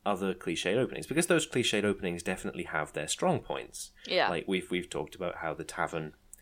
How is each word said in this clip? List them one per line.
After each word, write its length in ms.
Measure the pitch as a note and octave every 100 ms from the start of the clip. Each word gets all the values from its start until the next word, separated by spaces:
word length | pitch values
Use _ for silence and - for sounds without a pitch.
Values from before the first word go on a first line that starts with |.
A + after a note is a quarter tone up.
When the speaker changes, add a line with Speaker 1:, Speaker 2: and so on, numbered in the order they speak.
| -
Speaker 1:
other 280 | F#2+ G2
cliched 420 | F2+ - E2 F2+ A2
openings, 300 | B2 B1+ E2+
because 200 | C#3+ F3
those 200 | E3 -
cliched 380 | C3 A#2 G#2+
openings 380 | G2+ F#2+ F#2 E2+
definitely 420 | F#2+ F#2 G#2 -
have 280 | D#2+ D#2 D2+
their 160 | D2+ D2+
strong 320 | - F3+ D3
points. 520 | - C#2 - - - - -
Speaker 2:
Yeah. 220 | F3+ B2+
Speaker 1:
Like, 160 | E2 -
we've, 220 | F#2 -
we've 180 | F2+ F2
talked 240 | C#2 D2+
about 220 | - F2+ -
how 180 | E2
the 100 | D2+
tavern 500 | D#2+ - D#2+ E2 D#2 - _ -